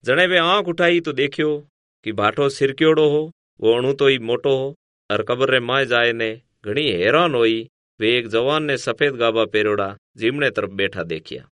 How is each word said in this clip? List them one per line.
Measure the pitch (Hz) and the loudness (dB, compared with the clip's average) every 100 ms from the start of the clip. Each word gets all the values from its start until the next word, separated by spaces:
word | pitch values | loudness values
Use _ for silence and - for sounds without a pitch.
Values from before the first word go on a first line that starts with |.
जणे | - 143 180 | -2 0 2
वे | 180 | 2
आंख | 170 202 175 | 2 0 -2
उठाई, | 170 175 175 | 0 2 2
तो | 160 | -2
देख्यो | 135 143 - 151 147 147 _ _ _ | -4 -4 -2 -2 -2 -8 _ _ _
कि | 107 | -8
भाटो | 104 104 127 139 | 0 0 0 -2
सिरक्योड़ो | 139 139 135 156 160 151 | 0 -2 2 2 4 2
हो, | 151 156 _ _ _ | 2 -4 _ _ _
वो | 110 117 | 2 2
अणु | 127 | 0
तो | 139 139 | 2 2
ही | 131 | 2
मोटो | 113 123 139 135 | -2 -2 0 0
हो, | 135 147 _ _ _ | -2 -10 _ _ _
और | 104 | -4
कब्र | 110 123 135 | -2 0 2
रे | 131 | 2
माए | 120 131 131 | 2 0 2
जाए | 120 120 | 2 2
ने | 117 113 113 _ _ | 0 -6 -6 _ _
घणी | 104 120 151 | -6 -2 -2
हैरान | 87 98 147 175 | 2 2 4 2
होई। | 127 113 113 117 _ _ _ | 2 2 0 -6 _ _ _
वे | 107 123 | 0 0
एक | 113 | 0
जवान | 113 127 156 | 0 0 0
ने | 147 127 | -2 -4
सफेद | - 113 143 127 | -4 -2 -2 2
गाबा | 117 113 | 0 2
पहरोड़ा | 110 107 107 104 98 101 _ 113 | 0 0 0 0 -2 -8 _ -4
जीमणे | 113 143 139 | -4 0 -2
तरफ | 104 101 | -2 -6
बैठा | 98 95 95 | -4 -4 -4
देखिया। | 85 80 - 64 67 | -8 -8 -10 -16 -16